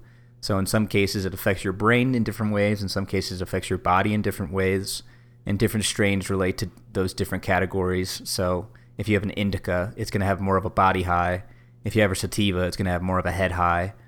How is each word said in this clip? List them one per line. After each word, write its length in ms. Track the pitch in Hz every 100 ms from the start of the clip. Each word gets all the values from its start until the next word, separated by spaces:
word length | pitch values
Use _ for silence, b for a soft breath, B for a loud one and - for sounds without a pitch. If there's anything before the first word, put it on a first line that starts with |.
| b b b b
So 160 | - 98
in 80 | 95
some 220 | 110 107
cases, 360 | 104 98 104 92
it 80 |
affects 300 | 90 107 92
your 100 | 101
brain 420 | 95 104 120 127 123
in 80 |
different 280 | 110 104 107
ways. 280 | 104 104 101
In 80 | 95
some 160 | 98 95
cases, 340 | 95 - 92
it 20 |
affects 260 | 90 95 -
your 100 | 92
body 340 | 90 90 104
in 80 | 107
different 300 | 101 - 87
ways. 520 | 95 95 95 98 - b b b b -
And 120 | 98
different 280 | 107 110 95
strains 440 | - 104 98 92
relate 280 | 98 92 -
to 100 | 90 - -
those 200 | 98 92
different 280 | - 95 92
categories. 800 | - 90 95 98 90 92 92 - -
So 420 | - 90 90 104 b b -
if 100 | 107
you 80 | 101
have 80 |
an 60 | 98
indica, 640 | - 101 85 - 90 95 123
it's 140 | 110
gonna 140 | 101 98
have 160 | 95
more 160 | 98 95
of 80 | 92
a 40 |
body 340 | - 92 92
high. 400 | 87 87 87 90 - b b b
If 120 | 104 107
you 60 |
have 100 | 101
a 40 | 92
sativa, 460 | 92 - 101 90
it's 140 | 90 -
gonna 120 | 95
have 100 | 87
more 180 | 92 92
of 60 | 90
a 60 |
head 220 | 90 92
high. 400 | 87 87 87 92 -